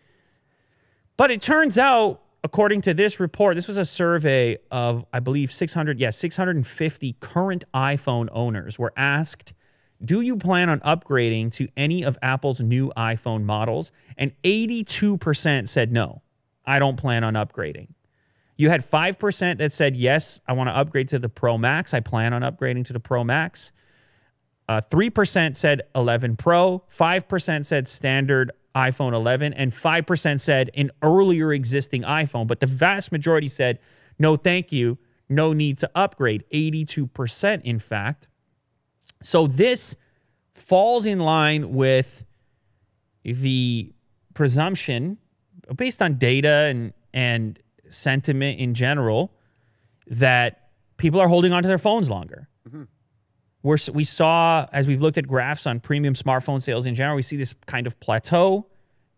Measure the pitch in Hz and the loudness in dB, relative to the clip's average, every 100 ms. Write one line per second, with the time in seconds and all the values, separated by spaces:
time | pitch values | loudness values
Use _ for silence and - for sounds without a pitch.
0 | _ _ _ _ _ _ _ _ _ _ | _ _ _ _ _ _ _ _ _ _
1 | _ - 269 226 - 311 302 196 269 233 | _ 2 2 2 2 2 4 4 4 4
2 | 214 - _ _ 156 196 208 208 185 160 | 2 -2 _ _ -4 0 2 2 0 2
3 | 208 - 175 - 202 170 180 196 170 - | 0 0 -4 2 2 2 -4 -4 -4 -2
4 | 170 170 147 131 120 - - 127 120 120 | 0 2 2 2 2 -2 -6 -4 -2 -2
5 | - 123 127 143 135 - 170 165 151 127 | -4 -4 -2 -2 -2 -4 -4 -4 -2 -2
6 | 123 - 170 - 185 160 117 - 160 - | -2 -2 -6 -2 -2 -2 -4 -4 -4 -4
7 | 135 - - 175 190 180 - 131 135 143 | -10 -10 -6 -2 -2 -4 -4 -2 0 -2
8 | - 120 113 113 120 104 - 110 120 - | -2 -4 -4 -4 -4 -4 -8 -6 -6 -2
9 | 139 143 160 - - - _ _ _ - | 0 0 -4 -10 -20 -20 _ _ _ -8
10 | 110 202 240 226 175 180 175 147 151 165 | -2 0 0 -2 0 2 2 0 0 -2
11 | - 131 117 113 113 - 120 - 151 175 | 0 0 2 0 -4 -6 -8 -4 -2 -2
12 | 143 - 127 131 143 127 113 123 135 - | -2 -2 -2 -2 -2 -2 0 0 0 -2
13 | 113 113 120 110 104 107 113 120 170 _ | -4 -4 -4 -4 -2 -2 -2 -4 -6 _
14 | - - 139 - 180 220 226 233 208 - | -16 -8 -8 -2 0 0 0 -4 -6 -2
15 | 208 196 165 147 160 139 104 - 117 120 | 0 0 -2 0 0 0 0 -2 0 0
16 | 90 - _ _ _ _ - 139 139 127 | -2 -8 _ _ _ _ 0 2 2 0
17 | 131 117 113 110 104 - 80 - - - | -2 0 0 -2 -4 -6 -10 -10 -18 -20
18 | _ _ _ _ _ - 151 165 - 151 | _ _ _ _ _ 2 2 2 0 0
19 | 175 196 208 - 180 160 151 - 143 127 | 0 -2 -4 -2 -2 0 -2 0 0 2
20 | 123 156 - - - 127 127 120 147 135 | 2 2 -2 -10 -4 -2 0 0 0 -2
21 | 135 135 120 - 120 113 123 156 - 123 | -2 -2 -4 -2 0 2 0 0 -2 -4
22 | - 113 117 120 131 160 131 123 123 123 | -2 -2 0 -2 -4 -4 -4 -4 -6 -8
23 | - 123 120 143 165 - - _ _ _ | -4 -2 0 -2 -4 -10 -18 _ _ _
24 | _ _ _ _ _ _ - 110 - 156 | _ _ _ _ _ _ -4 -4 0 0
25 | 233 220 196 190 160 131 151 143 - 131 | 2 2 2 2 0 2 2 2 -2 0
26 | 120 120 123 110 170 170 185 180 _ - | 2 2 0 0 2 4 4 0 _ 0
27 | 165 185 - 185 - 156 143 147 127 - | 2 0 -2 -4 -2 -4 -2 -2 -2 -4
28 | 135 135 135 131 123 - _ 131 131 127 | -2 0 2 0 0 -6 _ 0 0 0
29 | 131 117 117 127 147 135 131 - 165 165 | -2 0 0 0 -2 -2 -4 -2 0 0
30 | 156 170 160 139 - 135 127 143 139 - | 0 0 0 0 2 2 2 -2 -4 0
31 | 156 185 190 165 156 143 120 139 139 127 | 4 6 4 4 2 0 0 -2 -2 -4
32 | 104 156 147 120 113 120 131 131 170 196 | -2 -2 -2 -2 -4 0 0 2 2 2
33 | - 156 160 160 147 - 127 - _ _ | -4 -2 2 2 0 -2 -2 -2 _ _
34 | _ - 156 151 180 180 - 139 120 127 | _ 0 2 4 2 0 -2 -2 0 -2
35 | _ _ - 143 160 156 151 135 165 175 | _ _ -4 0 2 2 0 -2 -2 0
36 | 196 - 123 107 - 151 156 156 151 156 | -2 0 0 0 -4 -2 -2 -2 -4 -4
37 | 127 - 120 - 202 196 120 113 - 107 | -6 -4 -6 -2 -2 -2 -2 -6 -4 -6
38 | 110 151 _ _ _ _ _ _ _ _ | -6 -8 _ _ _ _ _ _ _ _
39 | - - - 175 151 131 240 247 - - | -20 -18 0 2 2 2 2 2 -6 -12
40 | _ _ _ _ _ _ - 185 220 240 | _ _ _ _ _ _ 0 4 4 2
41 | 214 190 160 160 151 151 101 131 131 131 | 0 0 2 2 2 0 -2 0 4 2
42 | 131 - - _ _ _ _ _ _ _ | 0 -8 -20 _ _ _ _ _ _ _
43 | _ _ 117 123 135 131 123 117 98 _ | _ _ -8 -4 0 0 0 -2 -6 _
44 | _ _ _ - 143 131 175 185 - 120 | _ _ _ 0 2 4 2 -2 -4 -4
45 | 170 208 _ _ _ 180 - 135 254 - | -4 -8 _ _ _ -20 -12 -6 -4 0
46 | 180 131 123 135 147 147 151 123 117 - | 0 2 2 4 4 4 2 -2 -6 -12
47 | _ 131 123 117 110 - _ _ - - | _ -2 0 0 -4 -8 _ _ -16 -6
48 | - 135 156 135 139 123 123 120 127 147 | -2 -2 0 0 -2 -2 -2 0 0 0
49 | 113 110 190 _ _ _ _ _ _ _ | 0 0 -2 _ _ _ _ _ _ _
50 | - 117 131 123 120 - _ _ _ - | -8 0 4 4 2 -4 _ _ _ -2
51 | 165 180 180 175 180 180 185 185 214 226 | 0 4 4 6 4 2 2 2 2 2
52 | 147 95 80 - 143 _ 113 147 123 _ | 0 -4 -8 -18 -20 _ -20 -20 -20 _
53 | _ _ _ _ _ _ 139 151 - 147 | _ _ _ _ _ _ 0 0 0 -2
54 | 147 - 160 165 165 160 135 139 139 135 | -2 2 4 4 4 2 0 -2 0 2
55 | 156 156 135 131 127 151 139 117 - 147 | 2 0 -2 -2 -2 -4 -6 -6 -2 0
56 | 143 127 135 127 139 135 131 120 127 120 | 0 0 0 -2 -2 -4 -2 -4 -2 -2
57 | 139 143 123 143 127 - - 123 120 - | -2 -2 -4 -6 -8 -10 -8 -6 -6 -8
58 | - 110 - 170 190 196 - _ _ _ | -2 -2 2 2 4 0 -6 _ _ _
59 | _ | _